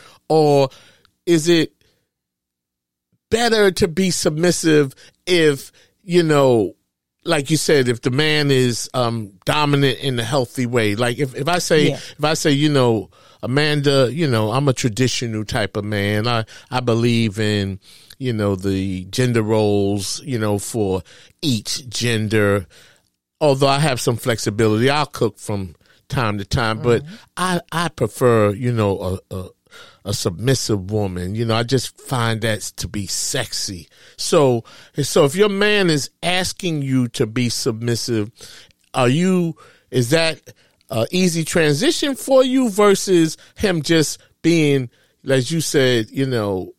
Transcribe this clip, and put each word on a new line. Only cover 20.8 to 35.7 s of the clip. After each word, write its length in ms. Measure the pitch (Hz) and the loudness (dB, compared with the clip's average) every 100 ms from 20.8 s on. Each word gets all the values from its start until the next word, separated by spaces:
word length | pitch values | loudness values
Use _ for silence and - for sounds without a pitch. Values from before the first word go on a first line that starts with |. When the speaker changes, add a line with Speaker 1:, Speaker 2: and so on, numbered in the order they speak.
| 101 92 - - - _ | -2 -2 -6 -20 -20 _
Speaker 1:
each 480 | 156 113 - - 127 | -2 -2 -4 -10 -8
gender. 800 | - 120 113 107 110 101 101 87 - - _ _ _ _ - | -6 -2 -2 0 2 2 0 -2 -18 -20 _ _ _ _ -2
Although 280 | 151 135 139 | 0 2 2
I 100 | 139 | 2
have 220 | 156 123 | 0 0
some 160 | - 117 | -2 -2
flexibility, 760 | - 113 - 104 110 107 131 | -2 -2 -2 0 2 2 2
I'll 160 | 147 139 | 0 -2
cook 320 | - 113 - | -2 -4 -4
from 360 | - 101 92 - _ _ - | -8 -8 -8 -14 _ _ -10
time 280 | 139 113 104 | -4 -2 -4
to 60 | |
time, 360 | 98 135 113 110 | -4 -2 -2 -2
but 200 | 120 113 | 0 0
Speaker 2:
Mm-hmm. 120 | 147 214 _ - | -2 -18 _ -6
Speaker 1:
I, 220 | 180 175 - | -4 -4 -4
I 160 | 165 170 | -6 -6
prefer, 640 | - 113 - 127 117 104 | -4 -6 0 2 4 2
you 180 | 101 123 | 0 -2
know, 460 | 117 104 95 95 95 - | 0 0 0 -4 -6 -8
a, 40 | |
a, 140 | 95 92 _ _ - - _ 98 | -12 -12 _ _ -20 -20 _ -8
a 80 | |
submissive 760 | 104 107 82 117 131 - 104 92 | -4 -4 -4 -2 -2 0 -4 -2
woman. 440 | 107 101 90 90 | -4 -4 -4 -6
You 100 | 110 117 | -4 -2
know, 80 | 110 | -2
I 60 | |
just 340 | 120 131 - - | 0 -2 -2 -12
find 400 | - 127 117 113 | -6 -2 -2 -2
that 180 | 113 107 - - | -2 -4 -6 -12
to 100 | 87 | -10
be 180 | 104 95 | -8 -6
sexy." 840 | - - 139 113 - - 92 78 _ - - | -6 -6 -6 -6 -8 -10 -10 -16 _ -20 -12
So, 480 | - 175 135 120 - - - - | 0 2 4 2 -4 -20 -16 -6
so 220 | 135 185 | -2 2
if 100 | 143 | 2
your 140 | 165 208 | 4 0
man 420 | 196 208 | 2 2